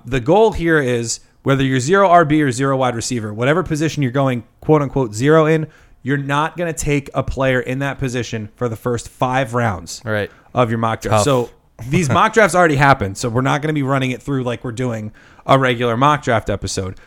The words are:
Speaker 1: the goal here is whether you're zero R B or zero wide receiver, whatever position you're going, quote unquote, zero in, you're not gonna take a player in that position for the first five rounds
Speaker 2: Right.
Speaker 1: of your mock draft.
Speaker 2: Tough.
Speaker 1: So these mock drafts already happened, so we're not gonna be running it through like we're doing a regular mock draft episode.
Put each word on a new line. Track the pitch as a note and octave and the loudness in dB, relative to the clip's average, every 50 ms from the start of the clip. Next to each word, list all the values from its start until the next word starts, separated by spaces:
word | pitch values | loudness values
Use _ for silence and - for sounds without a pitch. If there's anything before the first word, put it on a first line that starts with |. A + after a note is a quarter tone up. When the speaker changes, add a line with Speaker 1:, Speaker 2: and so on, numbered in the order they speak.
| - | -8
Speaker 1:
the | B2+ A#2+ C3+ | -6 -4 -2
goal | A2 A#2+ E3 G3+ A3+ A3 F3 | 0 2 4 4 4 4 2
here | D3+ E3 E3 E3 D#3 | 0 0 2 2 2
is | C#3+ B2 B2 A#2 A#2 A2+ - - _ _ _ _ - | 2 2 0 -2 -2 -4 -8 -10 _ _ _ _ -2
whether | C3 C3+ C3+ C#3 | 0 0 2 2
you're | C3 C3 C3 | 0 0 0
zero | A#2+ C#3 F#3 G3 G3+ F#3 | 0 2 4 4 4 4
R | E3+ F3 E3+ | 4 2 0
B | C#3+ D3+ D#3 | 0 0 0
or | D3+ C#3 | 0 0
zero | A#2+ A#2 C#3 C#3 C#3 C3 | -2 -2 -2 -2 0 0
wide | C3 B2 A#2 | -2 -2 -2
receiver, | A#2 A2 - B2+ A#2+ G#2+ G#2+ G#2+ | -4 -6 -6 -6 -6 -6 -6 -6
whatever | G#2+ A#2+ C3 D3+ F3 E3 | -2 0 0 0 0 -2
position | D3 D#3+ D3 D#3+ D#3+ - D3+ | -2 -2 -2 -2 -2 -2 -2
you're | C#3+ B2+ A#2 | -2 -2 0
going, | C#3 C#3 C3+ B2+ A#2+ G#2+ _ _ _ | 0 0 0 -2 -4 -6 _ _ _
quote | - - D#3 D3+ | 0 2 2 2
unquote, | D3 C3 - C#3 C3 A2+ G#2 | 2 0 -2 -2 -2 -2 -4
zero | G#2+ A#2+ D3 D#3 D#3+ D#3 | -2 2 4 4 6 6
in, | D3+ D#3+ D#3+ D#3 D#3 - _ _ _ _ _ - | 4 2 0 -2 -4 -10 _ _ _ _ _ -6
you're | B2 C#3 C#3+ | -4 -4 -4
not | C#3 C#3 C#3 C#3+ D3+ D#3+ - D#3+ | -2 -2 -2 -2 -2 -2 -4 -6
gonna | F3 E3+ D#3+ | -6 -6 -6
take | - - D3+ D3 C#3+ C#3+ - - | -4 -2 -2 0 -2 -2 -4 -6
a | C#3 | -6
player | B2+ - - B2 C3+ C3 C3 B2+ | -4 -4 -4 -2 0 0 0 0
in | A#2+ A#2+ B2+ C3+ | -2 -2 -4 -4
that | C#3 C#3 B2+ - | -4 -6 -6 -4
position | C#3 C3 A#2+ B2+ A#2 - - A2+ G#2+ G#2 - | -6 -4 -4 -4 -6 -6 -6 -8 -8 -10 -10
for | - B2 B2 | -6 -6 -6
the | A2+ | -6
first | - - B2+ A#2+ A2+ - - | -6 -4 -4 -4 -4 -6 -10
five | - - C3+ B2+ B2+ C3 C#3 B2 A2+ | -8 -4 -2 -2 0 0 -2 -2 0
rounds | B2 A#2+ A#2 G2 E2+ E2 E2 - - - | 0 0 0 -2 -4 -8 -12 -14 -12 -6
Speaker 2:
Right. | G#2+ G#2+ G#2+ G2+ - - - _ _ - | -4 -4 -2 -4 -4 -8 -14 _ _ -2
Speaker 1:
of | - B2 A2 | 0 0 0
your | A#2 A2+ | 0 0
mock | A#2 A2+ A2 G#2+ | 0 -2 -2 -2
draft. | - G#2 G#2 A2 | -2 0 2 2
Speaker 2:
Tough. | G#2 | 4
Speaker 1:
So | C#3+ C#3 B2+ A#2+ A#2 - _ _ _ _ - A2+ B2 | 4 2 0 0 -2 -8 _ _ _ _ -16 -6 -2
these | C#3 F3+ F3+ C3+ | 0 0 2 2
mock | A#2+ F3 G3 A3 A3 | 2 2 2 2 4
drafts | A3+ G#3+ F#3+ D#3 | 4 4 4 4
already | F3+ F3+ E3 D3+ | 4 4 4 4
happened, | C3+ D3 C#3 C3+ - G#2 G2 G2 - | 4 6 6 6 4 2 -4 -4 -4
so | - B2 | -4 -2
we're | A2 B2 | 0 0
not | B2+ C3+ C#3 D3 | 0 0 0 -2
gonna | C3+ D#3 D#3 | -2 -2 -2
be | D3+ C#3 | -2 -2
running | C3 C#3 C3+ C3 B2+ | 0 0 0 0 -2
it | B2+ A2+ | -4 -4
through | - - C#3+ C3 B2+ | -6 -4 -4 -2 -2
like | B2 A#2+ A2 - | -4 -4 -6 -6
we're | C3 | -8
doing | A2+ G#2 B2+ B2+ A2+ A2 G#2+ G#2+ - - - - - - - | -6 -4 -4 -4 -4 -4 -8 -10 -12 -16 -20 -20 -20 -6 0
a | - C3 C3+ | 2 4 4
regular | C3+ B2+ B2+ A#2 B2 A#2+ A2+ A2+ | 4 2 0 0 0 0 2 2
mock | C3+ D3 D3+ C#3 - | 2 2 2 2 0
draft | - A#2+ A2 - - | 0 0 0 0 -2
episode. | G#2 G2 - F#2+ - - F#2+ F#2 F#2 - - | -4 -4 -4 -6 -6 -6 -6 -6 -8 -14 -18